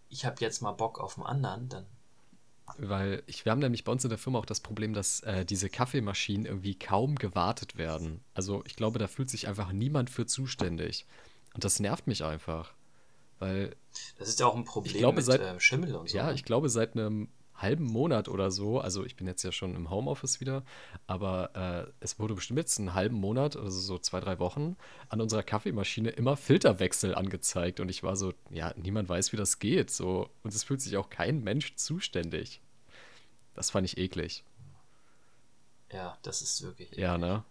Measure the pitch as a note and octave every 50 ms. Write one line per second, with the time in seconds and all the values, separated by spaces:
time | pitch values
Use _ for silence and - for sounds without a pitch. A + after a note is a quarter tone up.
0 | - - C#3 - - B2 - - A#2 A2+ - - A#2 G#2 G2 - A2+ A2 - -
1 | G#2 F#2+ - - - - C3 C#3+ C3 G#2 F#2 A2 B2 B2+ - F#2+ F#2+ - - -
2 | - - - - - - - - - - - - - - - - C3 G2 G2+ G2
3 | G2 G2 G2 - - - - - - A2 A2 C3+ D3 B2+ A#2+ A2 - - A#2+ B2+
4 | - A#2+ A2 - - C3 B2+ A2+ - - A2 - - - A2 G#2 G#2+ G#2+ G#2+ G#2
5 | G2 - - - - A2 G2 F#2 F#2 - G2+ F#2+ G2+ F#2+ - - B2 C3 - C#3
6 | A2 G2 G2 - - - G2+ G2+ A2 G#2+ G2 F#2+ F#2+ G2+ F#2+ - - - G2 G2+
7 | B2 C#3+ D3 C3+ - G2 - F#2 E2+ G2+ A#2 - - - - - D#2+ D#2+ D#2+ D#2+
8 | E2 D#2+ D#2 - - - - F#2+ F#2 G2 G2+ G2+ - - - - A2+ A2 A#2 -
9 | G#2+ F#2+ - - C3 B2+ - G#2+ - - G2 G#2 G2+ F2 F#2+ G2 A#2 C#3 D3 D3
10 | - B2+ - - A#2 - - C3 C3 B2+ - - - F2 E2+ E2 F2 F2 - -
11 | - - - - - - - - - - - - G2 G2 - - G2+ G2+ C#3+ -
12 | - - G#2+ - D2+ D#2 D#2 E2 - - D#2+ D#2+ E2 - - - - - - -
13 | - - - - - - - - F#2+ F#2+ F#2+ F#2+ G2 - - - - - - -
14 | - - - - G2 G#2 - - B2 B2 B2 A#2+ A2+ - - A2 G2+ F#2 - G2+
15 | A2 B2+ E3 E3+ B2+ A#2+ B2+ - G2 F#2 F2+ F2+ - - B2+ C#3+ F3+ D#3 G#2+ E2
16 | E2 - - G2 A#2+ E3 - - - - A2+ B2+ D#3 C3+ A2 A2+ A2+ - - A#2
17 | A2 G#2 G#2+ G#2 G#2+ - - - - - - - - G2+ C#3+ E3 D#3 A#2 A2 A2+
18 | C#3+ F3 C3+ G#2+ - - - F#2+ F#2+ F#2+ F#2 F#2+ G2+ G#2 A#2 C3 - F#2+ F#2 G2
19 | - - - - F#2 F2+ F#2 - - F#2 - - G2 F#2 F2+ F2 E2+ D#2+ F#2+ G#2
20 | B2+ C#3 C#3+ - - C3 - - C3 C3+ C3+ C#3 C3 - - - - - - -
21 | - - F#2 F#2 G2+ F#2+ F#2 F#2 F2+ - - F#2+ F#2 F2+ F2 F2 - - - -
22 | - - - - G#2+ A2 A2 F#2+ - - A#2+ D3 E3 - - - G#2 F2+ F2 F#2+
23 | F#2 A2 B2 G#2+ F#2+ G2+ A2+ B2+ C#3+ D3 - - - G2 F#2 F#2+ F#2+ G2 F#2 F2
24 | - - - F#2 - G2 F#2 E2+ F2+ F2+ - C#3+ D3 E3 F#3 - - - - -
25 | - - - G#2+ A2+ A2 G#2+ G#2+ - - G#2 G#2+ - F#3+ D3 G#2+ F#2+ - - A2
26 | A2 A2+ - - A#2+ C3 C#3+ - - - C#3 - - - G2+ F#2 F#2 F2+ - -
27 | - F#2+ - - F#2+ F#2+ F#2 F2 - - - F#2 E2+ F2+ F2+ - F#2+ F#2 F#2 -
28 | - F#2 F#2+ F#2+ F#2+ F#2 F2+ - - - - E2 E2 E2 - - E2+ F#2+ G2+ A2
29 | G2 F2+ F2 F2+ G2 - - G#2+ G2 - - - - G#2 F3 F#3+ B2+ - - -
30 | - F#2 F#2 F#2 G#2+ - - - - A2 G2+ A2 - - C#3 C3 C3 - G2+ G2
31 | - - - - E2+ G2+ D3+ D3 A2+ F#2 A2 D3+ - - - - - - D#3 F#3
32 | - - - F2+ E2+ E2+ D#2 D#2 - - - - - - - - - - - -
33 | - - - - - - - - - - - - - - - G2+ F#2+ F2+ - -
34 | F#2 F#2 - F2 D#2 D#2 - - - - - - - - - - - - - -
35 | - - - - - - - - - - - - - - - - - - - F#2+
36 | F2+ F2 - - - - - - - - - - - F2+ - - F2+ - - F#2
37 | F#2+ F2 F2 E2+ E2+ F2+ F#2+ A2+ A2 -